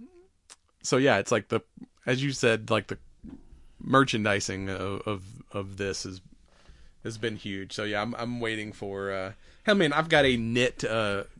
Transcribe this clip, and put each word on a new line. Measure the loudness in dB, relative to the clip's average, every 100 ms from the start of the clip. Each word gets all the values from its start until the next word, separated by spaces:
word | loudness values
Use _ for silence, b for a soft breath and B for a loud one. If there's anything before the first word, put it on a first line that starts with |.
| -20 -20 -20 _ _ -20 _ _
So, | 0 4
yeah, | 6 4
it's | 4
like | 0 0
the, | -4 -4 -20 -20 _ -2
as | -2
you | -2
said, | 0 2 2 2
like, | 0 0
the | -10 -12 -20 -18 -18 -20 -20 -20 -12
merchandising | 2 4 6 4 2 2 0 -4 -4
of, | -4 -4 -4 -4
of, | -6 -6 -18 -10
of | -8 -8 -4
this | -4 -2 -6
is, | -10 -16 -20 -20 -20 -20 -20 -20 -14
has | -12 -6
been | -6 -6
huge. | -8 -8 -8
So, | -6
yeah, | -4 -2
I'm, | -4 -4
I'm | -6 -4
waiting | -4 -4 -6
for, | -8 -8 -6 -4
uh, | -4 -6 -10 -20 -8
hell, | 2 4
man, | 4
I've | 2 4
got | 6
a | 6 4
knit, | 0 2 2 0
uh, | -2 0 0 -2 -6 -12